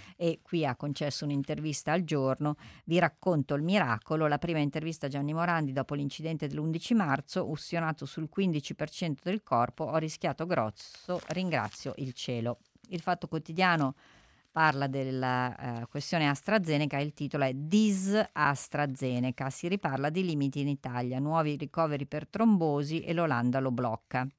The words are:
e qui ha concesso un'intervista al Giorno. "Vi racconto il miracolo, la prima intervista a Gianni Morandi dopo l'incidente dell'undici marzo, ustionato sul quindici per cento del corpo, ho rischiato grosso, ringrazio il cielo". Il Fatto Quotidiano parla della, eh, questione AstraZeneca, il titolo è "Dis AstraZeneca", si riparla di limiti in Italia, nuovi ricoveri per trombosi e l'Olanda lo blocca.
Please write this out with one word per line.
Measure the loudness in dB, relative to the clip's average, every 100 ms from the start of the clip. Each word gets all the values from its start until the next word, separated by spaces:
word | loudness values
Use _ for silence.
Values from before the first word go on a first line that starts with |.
| -18 -4
e | -2 -2
qui | -2 0 0
ha |
concesso | -2 -4 -4 -4 -2
un'intervista | -2 -2 -2 -4 -4 -4 0
al | 0
Giorno. | 2 0 2 0 0 -2 -8 -12 0
"Vi | 4
racconto | 4 2 2 2 2
il | 0
miracolo, | 2 4 4 0 0 2 2
la | 2
prima | 0 0
intervista | 0 0 -4 -4 -4
a |
Gianni | -2 -2
Morandi | 0 2 2 0
dopo | -2 -2
l'incidente | -2 -4 -4 -6 -4 -4
dell'undici | -2 -2 -2 2
marzo, | 2 4 0 -2 -4 -2
ustionato | -4 -4 -2 -2 -4
sul | -8 -8 -6
quindici | 0 2 0 -2
per | -6 -6
cento | -4 -4 -4 -4
del | -4
corpo, | 0 0 0 -2
ho | -2 -2
rischiato | -2 -2 -4 -2
grosso, | -2 0 0 -4 -14 -14 -6 -6 -4
ringrazio | -4 0 0 -2 -6 -10 -8
il | -8
cielo". | -8 -6 -4 -4 -6 _ _ -10
Il | -6
Fatto | -4 -4 -4
Quotidiano | -6 -4 2 4 4 2 -2 -14 -20 _ _ _
parla | 2 4 4 0
della, | -2 -2 0 0 2 0 -4 -6 -6
eh, | -6
questione | -8 -2 2 2
AstraZeneca, | 2 2 0 2 2 2 -2
il | -4
titolo | -4 -4 0
è | 0
"Dis | 0 2 4 4 2 2 0 0
AstraZeneca", | 2 2 2 -2 -2 0 0 0 0 0 -2 -4
si | -4 -2
riparla | -2 0 0 0
di | 0
limiti | 0 2 0 0
in | -2
Italia, | -2 -4 -4 -2 -2
nuovi | 0 2 0
ricoveri | -2 -4 0 0 0 -4
per | -8 -6
trombosi | 2 6 6 4 2 0 -2
e | -2
l'Olanda | 0 2 2 2 2
lo | 2
blocca. | 0 -2 -4 -4 -4 -4